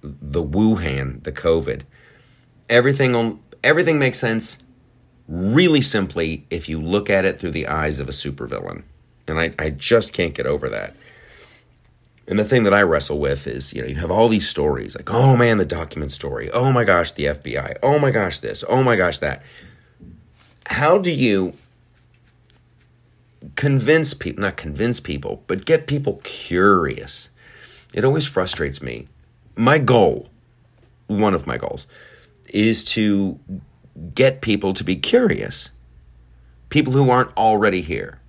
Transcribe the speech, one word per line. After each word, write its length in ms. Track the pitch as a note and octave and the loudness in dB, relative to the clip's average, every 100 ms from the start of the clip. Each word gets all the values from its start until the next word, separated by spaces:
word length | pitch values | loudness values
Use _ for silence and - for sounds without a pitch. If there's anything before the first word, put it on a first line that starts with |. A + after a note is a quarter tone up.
the 400 | D2 C#2+ D2 D#2 | -16 -14 -6 -6
Wuhan, 800 | D#2+ E2 A2 G#2 E2 C2+ C2+ C2 | -4 0 2 2 -2 -4 -6 -8
the 100 | - | -12
covid. 500 | C#2+ E2+ E2 C#2 C#2 - _ _ _ _ _ _ _ _ | -4 0 0 0 -8 -10 _ _ _ _ _ _ _ _
Everything 460 | A#2+ B2 C#3 C3 | 4 4 2 2
on, 260 | A#2+ A2+ - _ - | 2 0 -4 _ -2
everything 340 | B2 D3+ D#3+ D3+ | 2 2 2 2
makes 200 | C3+ B2 | 0 0
sense 440 | A#2+ A2+ - - _ _ _ _ _ _ - | -2 -2 -4 -10 _ _ _ _ _ _ -12
really 520 | E2 F#2 B2+ F3+ D3+ | -4 2 4 6 4
simply 680 | B2+ G#2+ F#2 - E2 D#2 - | 2 0 -2 -4 -4 -6 -8
if 180 | E2 D#2+ | -10 -6
you 120 | D#2+ | -6
look 300 | D#2 G2+ G2+ | -2 -2 2
at 140 | G2 | 0
it 140 | F#2+ - | 2 -2
through 120 | F2 | -6
the 160 | D#2+ - | -6 -4
eyes 320 | D#2 D2+ D2 | -2 -2 -4
of 100 | C2+ | -6
a 40 | |
supervillain. 720 | - D2 C#2 A#1+ G1+ G1+ G1+ - _ _ _ - | -6 -6 -8 -8 -8 -10 -12 -16 _ _ _ -8
And 140 | D#2 | -4
I, 120 | E2 - | -4 -2
I 120 | D#2 | -6
just 420 | C#2 - A#2 G#2 | -4 2 2 2
can't 220 | - E2+ | -4 -4
get 120 | D2 C2 | -4 -4
over 220 | D2 C2 | -2 -4
that. 260 | G#1 G1+ - - - - - - - _ _ _ _ _ _ - | -6 -10 -14 -20 -20 -20 -20 -20 -20 _ _ _ _ _ _ -4
And 100 | G2 | -2
the 60 | |
thing 200 | G#2 C3 | 2 4
that 100 | G#2+ | 4
I 80 | G2+ | 4
wrestle 360 | G2 D#2 C#2 D2 | 4 2 0 -2
with 280 | C#2+ C#2 - | -2 -4 -6
is, 260 | B1 C2+ | -8 -8
you 100 | - | -8
know, 60 | B1+ | -8
you 80 | C#2 | -6
have 140 | E2 | -2
all 180 | F#2+ A#2 | 2 4
these 200 | A2 - | 4 0
stories, 480 | - D2 B1+ G1+ - | -2 0 -2 -6 -12
like, 160 | - | -4
"Oh 240 | A2+ C3+ B2 | 2 6 6
man, 220 | A#2+ A2 | 4 4
the 60 | |
document 460 | E2+ E2+ E2 - C#2+ | 0 -4 -8 -8 -8
story. 400 | - C#2 C2+ - | -6 -8 -8 -4
Oh 220 | - C3 | 0 2
my 100 | B2 | 2
gosh, 300 | A2 F2 E2 | 4 2 2
the 160 | - C#2+ | -2 -4
F 140 | D2 | -4
B 140 | C#2 B1 | -6 -8
I. 200 | - - | -6 -2
Oh 180 | B2+ D3 | 2 2
my 100 | C#3+ | 2
gosh, 300 | A2+ F#2+ - | 2 -2 -4
this. 240 | A1+ - - | -8 -8 -2
Oh 140 | B2+ | 2
my 140 | B2+ A2 | 2 2
gosh, 220 | F2+ D#2+ | 2 0
that." 220 | D2+ - - - - - _ _ - - _ _ _ _ - | -6 -6 -14 -20 -20 -20 _ _ -20 -20 _ _ _ _ -10
How 320 | - D3 F#3 | 0 4 4
do 120 | F3+ | 2
you 440 | D3 B2+ G2 F#2 - _ _ _ _ _ _ _ _ _ _ _ _ _ _ _ _ _ _ C2+ | 0 2 2 0 -6 _ _ _ _ _ _ _ _ _ _ _ _ _ _ _ _ _ _ -14
convince 580 | C#2+ C#3+ C#3 A#2 D#3+ D3+ | -4 0 2 4 2 2
people, 300 | - - - | -4 -8 -4
not 140 | G2+ - | -6 -6
convince 420 | D#2 D2 A2+ A#2 | -10 -4 -2 -2
people, 460 | - C#2+ - - _ | -6 -8 -8 -10 _
but 180 | F#3+ | -6
get 220 | - D#3+ D#3 | 0 0 2
people 340 | C#3+ C#3 G2 | -4 -2 -6
curious? 1080 | - - - F2+ G2+ F#2+ D2+ - - - - _ - - - - - | -10 -14 -4 4 4 4 2 -4 -10 -10 -12 _ -20 -20 -20 -20 -12
It 100 | - | -2
always 220 | B2 D3+ C#3+ | 0 2 0
frustrates 560 | - F#2 - D2 C#2 | -2 -4 -4 -6 -6
me. 240 | C2 A#1 - _ _ _ _ | -10 -12 -14 _ _ _ _
My 240 | - A#2 D3+ | 0 4 4
goal, 500 | C3 B2 F#2 B1+ - _ _ _ _ _ _ _ _ | 6 6 6 2 -8 _ _ _ _ _ _ _ _
one 280 | G#2+ G#2+ | 0 2
of 120 | F2+ C#2 | 0 -4
my 100 | A#1+ | -8
goals, 300 | - - - - - - _ _ - | -6 -10 -16 -20 -20 -20 _ _ -6
is 340 | G2+ G#2+ A2 | 0 2 2
to 540 | - - G#2+ G2+ G2 E2 - F#2+ - _ - - E2 | -2 0 0 2 -2 -6 -12 -14 -14 _ -20 -18 -14
get 260 | - C3+ C3+ | 2 2 2
people 340 | - G2+ G2 | -2 -2 -2
to 80 | F#2+ | -4
be 140 | - F#2 | -4 -4
curious. 760 | - A#3+ B3 - - - - - - - - - - - - - - | 2 2 4 0 -6 -10 -12 -16 -20 -20 -20 -20 -20 -20 -20 -20 -2
People 240 | D3 C3 | 0 2
who 160 | C3 C3 | 4 4
aren't 260 | B2 B2+ - | 4 2 0
already 460 | A2 A2 G#2 F#2 | 2 4 2 0
here. 360 | E2 C2+ G1+ - | -4 -6 -8 -14